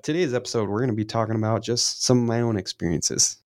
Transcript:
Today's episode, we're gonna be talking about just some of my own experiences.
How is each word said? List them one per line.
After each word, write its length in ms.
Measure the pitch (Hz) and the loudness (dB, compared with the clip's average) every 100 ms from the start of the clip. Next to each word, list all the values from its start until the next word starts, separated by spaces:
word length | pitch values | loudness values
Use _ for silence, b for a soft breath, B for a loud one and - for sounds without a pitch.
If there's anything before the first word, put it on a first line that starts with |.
Today's 280 | - 165 160 | -2 0 0
episode, 360 | 123 - 120 101 | -2 -2 -2 -2
we're 120 | 104 | 0
gonna 120 | 127 | 0
be 120 | 110 | 0
talking 320 | 107 113 110 110 | -2 0 0 0
about 280 | 110 113 | 0 0
just 400 | 110 120 - - | 0 -2 -2 -2
some 140 | - 123 | 4 4
of 60 | |
my 180 | 117 113 | 4 0
own 140 | 117 104 | 0 0
experiences. 840 | - - 85 76 - - - - | -4 -4 -2 0 0 0 0 -2